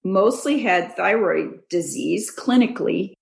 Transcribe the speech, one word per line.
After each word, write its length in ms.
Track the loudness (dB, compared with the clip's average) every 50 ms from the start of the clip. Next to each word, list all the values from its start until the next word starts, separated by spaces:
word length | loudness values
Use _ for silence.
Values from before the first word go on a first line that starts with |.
| -6
mostly 560 | 0 2 4 4 4 4 2 -2 -2 -2 0
had 360 | 2 2 0 0 0 -2 -6
thyroid 640 | -2 0 2 2 2 2 0 0 -2 -2 -4 -8 -14 _ -4
disease 640 | -4 -4 -4 -4 -6 -6 -4 -2 -2 -2 -4 -6 -10
clinically, 800 | -8 -2 2 4 4 4 2 0 -2 -2 -2 -2 -2 -4 -6 -8 _